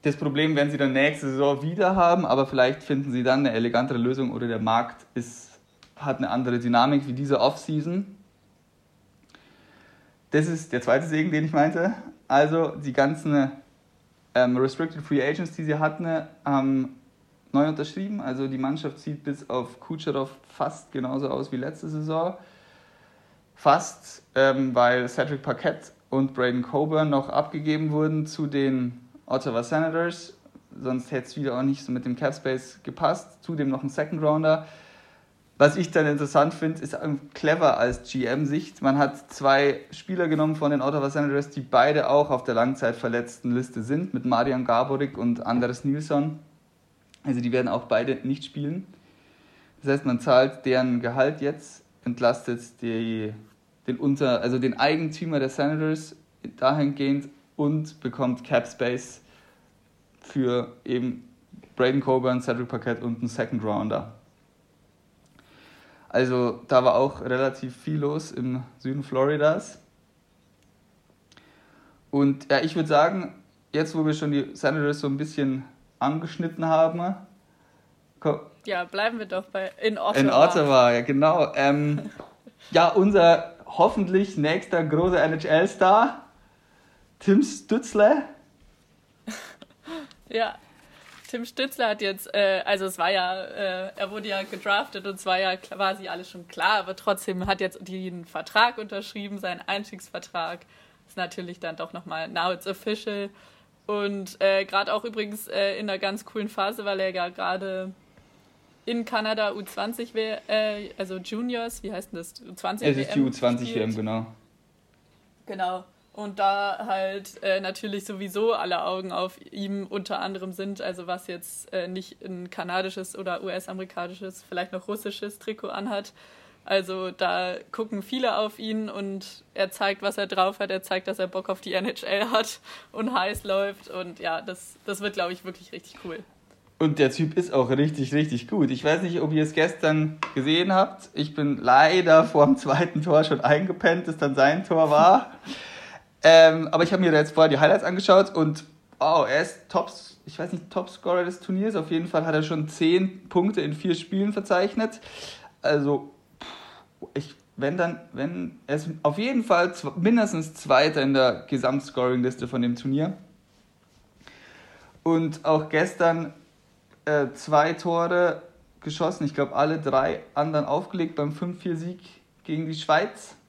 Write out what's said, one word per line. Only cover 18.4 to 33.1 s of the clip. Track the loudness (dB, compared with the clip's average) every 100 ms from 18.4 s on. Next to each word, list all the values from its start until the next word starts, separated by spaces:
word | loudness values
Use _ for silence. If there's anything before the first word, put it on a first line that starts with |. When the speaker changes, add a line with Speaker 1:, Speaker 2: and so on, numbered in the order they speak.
| -4
Speaker 1:
die | -4
Mannschaft | -4 -4 -6 -10
sieht | -10 -10
bis | -8 -8 -6
auf | -6 -6 -12
Kucherov | -12 -8 -4 -4 -4 -10 _
fast | -6 -6 -6 -12
genauso | -8 -4 -4 -4
aus | -4 -4
wie | -6
letzte | -6 -8 -8
Saison. | -6 -4 -2 -2 -4 -16 _ _ _ _ _ _ _ _ _ _ _
Fast, | 4 4 2 -14 -20 -20 _ 2
ähm, | 4 4 0 4
weil | 4 4 0
Cedric | -2 -4 -4
Paquette | -6 -4 -2 -4 -10 _ _
und | -2 0
Braden | 0 0 0
Coburn | -2 -2 0 0 2
noch | 0 0
abgegeben | -2 -2 -4 -2 0 0
wurden | 0 0 0 -4
zu | -4 -4
den | 0 0 0 -2 -6 -20 -20 -6
Ottawa | -4 -2 -4
Senators. | -2 0 0 0 -2 -4 -16 -20 _ -20 _ -10
Sonst | -4 -4 -4
hätte | -6 -6
es | -6
wieder | -4 0
auch |
nicht | 0 -2
so | -4
mit | -6 -4
dem | -2
Cap | -2 -2
Space | -4 -4 -6 -16
gepasst. | -14 -2 0